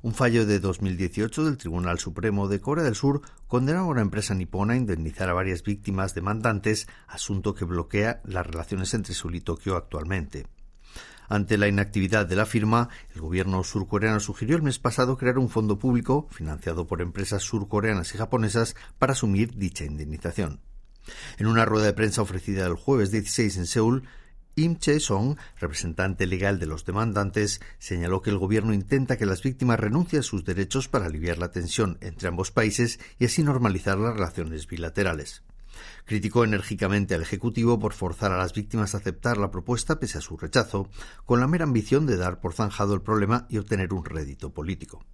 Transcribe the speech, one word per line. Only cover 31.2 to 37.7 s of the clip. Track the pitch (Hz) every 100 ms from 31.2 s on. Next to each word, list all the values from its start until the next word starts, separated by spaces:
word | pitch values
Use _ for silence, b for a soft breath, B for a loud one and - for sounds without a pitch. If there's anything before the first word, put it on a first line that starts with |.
| 85 82
la | 85
tensión | 90 85 - 104 80
entre | - 80 92
ambos | 85 90
países | - 110 104 120 - B B
y | 123
así | -
normalizar | 147 131 117 92 98 98
las | 113
relaciones | 110 87 - 78 80 71
bilaterales. | 85 82 78 95 80 67 - - - B B B B -
Criticó | 107 104 120
enérgicamente | 113 104 - 101 98 104 98 85
al |
Ejecutivo | 80 101 120 107 117